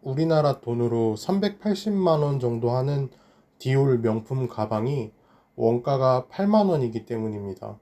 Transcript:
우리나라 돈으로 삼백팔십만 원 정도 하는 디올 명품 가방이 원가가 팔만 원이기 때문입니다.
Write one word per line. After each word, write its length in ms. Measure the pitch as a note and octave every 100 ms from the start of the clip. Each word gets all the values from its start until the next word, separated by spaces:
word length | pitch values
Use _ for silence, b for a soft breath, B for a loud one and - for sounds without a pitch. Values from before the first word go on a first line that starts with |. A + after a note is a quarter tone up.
우리나라 600 | - C3+ D#3+ D#3+ D3 C3+
돈으로 540 | - A#2 A#2+ A#2 A2+ G#2+
삼백팔십만 1080 | - G3 G3+ G3+ G#3+ G3 - G3+ F3+ D#3+
원 160 | D3 C#3
정도 320 | B2 A#2 A#2
하는 400 | B2 C3+ C#3+ C3+ b b b b _
디올 400 | C3 C3+ C#3 B2
명품 480 | A2+ A2 A2 C3+ B2+
가방이 640 | - G#2+ G#2+ A#2 C#3+ A2 _ b b b -
원가가 720 | A#2 A#2+ A#2+ C#3 C3 B2+ -
팔만 420 | - G3 G#3+ G3+
원이기 360 | E3 B2 A2+ A2
때문입니다. 760 | A#2 A2 G#2 G2+ F#2+ G#2+ G#2+